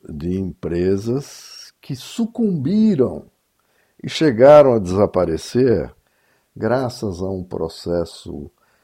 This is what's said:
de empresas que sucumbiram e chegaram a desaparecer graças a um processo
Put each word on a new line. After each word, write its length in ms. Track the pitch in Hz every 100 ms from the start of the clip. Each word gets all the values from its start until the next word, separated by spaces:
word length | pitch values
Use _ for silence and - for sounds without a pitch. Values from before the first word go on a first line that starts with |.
de 340 | - 76 85 95
empresas 1400 | 95 78 85 85 90 98 110 131 - - - - - _
que 160 | - 135
sucumbiram 1300 | - - 226 - 220 170 131 208 220 175 113 78 - _ _ _ _ _ _ _
e 60 | 147
chegaram 640 | - 160 110 135 151 135
a 60 | 117
desaparecer 1160 | 90 92 98 92 87 78 - 120 127 98 67 - _ _ _ _ _
graças 680 | - 110 123 127 - 107 85
a 80 | 95
um 160 | 95 90
processo 1040 | - 80 - - 87 85 - 92 78 73 _ _ _